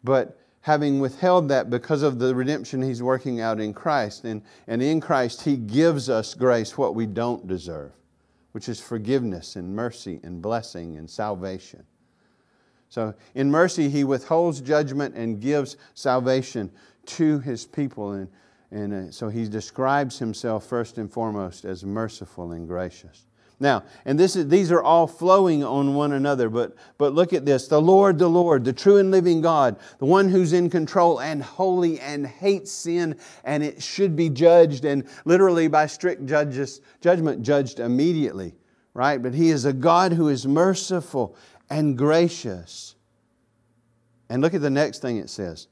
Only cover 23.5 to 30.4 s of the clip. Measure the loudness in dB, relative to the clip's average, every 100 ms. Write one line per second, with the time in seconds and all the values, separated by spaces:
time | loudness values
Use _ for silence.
23.5 | _ 0 0 -4 -16 -4 2 2 2 2
24.5 | 2 4 2 4 4 4 0 4 4 4
25.5 | 0 0 0 0 0 0 0 0 0 0
26.5 | -2 -4 -8 -20 _ 0 2 2 0 2
27.5 | 0 2 2 6 6 6 4 4 4 4
28.5 | 2 2 2 6 6 6 4 4 2 2
29.5 | 2 2 0 -14 -4 4 4 6 4